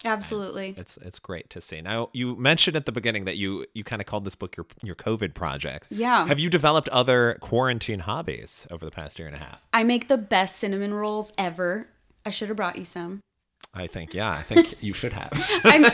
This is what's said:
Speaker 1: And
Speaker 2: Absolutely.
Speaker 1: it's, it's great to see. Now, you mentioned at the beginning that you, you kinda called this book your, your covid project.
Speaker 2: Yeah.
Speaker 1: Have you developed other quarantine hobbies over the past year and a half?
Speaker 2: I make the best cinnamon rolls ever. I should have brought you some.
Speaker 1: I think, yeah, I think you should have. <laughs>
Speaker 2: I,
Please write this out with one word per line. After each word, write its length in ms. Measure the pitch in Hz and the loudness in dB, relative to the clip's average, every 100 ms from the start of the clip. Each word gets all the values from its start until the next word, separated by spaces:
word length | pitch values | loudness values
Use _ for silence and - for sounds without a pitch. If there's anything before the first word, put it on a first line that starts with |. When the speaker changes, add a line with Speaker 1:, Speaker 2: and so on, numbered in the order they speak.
Speaker 1:
And 80 | 226 | -4
Speaker 2:
Absolutely. 640 | 214 202 214 185 - 190 190 | -4 -4 -8 -8 -10 -10 -12
Speaker 1:
it's, 200 | - - | -16 -18
it's 220 | 90 - | -18 -16
great 300 | - 85 - | -10 -10 -12
to 100 | 90 | -16
see. 200 | - 80 | -14 -12
Now, 280 | 87 113 117 | -6 -4 -4
you 220 | 120 123 120 | -6 -6 0
mentioned 380 | 131 165 - 156 | 2 4 2 0
at 80 | |
the 60 | 147 | -4
beginning 300 | 117 113 107 | -4 -2 -2
that 100 | 95 87 | -4 -4
you, 280 | 98 95 - | -4 -4 -8
you 100 | 107 | -12
kinda 180 | 98 110 | -10 -8
called 200 | 98 104 | -6 -6
this 100 | 98 | -6
book 200 | - 92 - | -8 -10 -10
your, 80 | - - | -14 -12
your 140 | 98 | -12
covid 380 | 82 - 110 95 | -6 -4 -2 -4
project. 540 | - 82 71 71 69 - | -4 -6 -4 -6 -10 -10
Speaker 2:
Yeah. 360 | 208 240 233 165 | -4 2 2 2
Speaker 1:
Have 120 | 143 | 2
you 100 | 170 | 2
developed 380 | 170 151 156 143 | 4 6 4 4
other 480 | 127 127 123 120 - | 4 6 6 4 2
quarantine 580 | - 117 131 117 - 101 | 0 2 2 0 -4 -6
hobbies 640 | 87 135 165 - - - - | -4 -6 -6 -8 -12 -16 -14
over 120 | 85 | -12
the 60 | 80 | -12
past 280 | 85 73 - | -12 -14 -12
year 80 | 78 | -14
and 80 | |
a 40 | 71 | -14
half? 220 | - - _ | -16 -20 _
Speaker 2:
I 100 | 233 | 2
make 240 | 226 240 - | 4 2 2
the 80 | 269 | 0
best 400 | 202 190 190 - | 2 2 2 -2
cinnamon 360 | 208 196 202 | -4 -4 -4
rolls 380 | 208 208 214 208 - | -4 -4 -4 -6 -4
ever. 500 | 180 165 175 208 - _ _ _ | -4 -2 -4 -4 -8 _ _ _
I 40 | 214 | -10
should 180 | - 208 | -8 -6
have 80 | 214 | -4
brought 200 | 180 - | -4 -6
you 80 | |
some. 360 | 180 180 170 196 _ _ _ _ - | -10 -10 -10 -12 _ _ _ _ -16
Speaker 1:
I 140 | - 87 | -10 -8
think, 260 | 92 82 | -10 -8
yeah, 180 | 90 107 | -4 -2
I 100 | 76 | -4
think 380 | - 339 - - | 4 6 6 2
you 120 | 104 | -6
should 200 | 95 120 | -4 -6
have. 160 | - - | -6 -6
<laughs> 40 | - 381 392 | -4 -2 6
Speaker 2:
I, 280 | - 302 262 | 8 10 10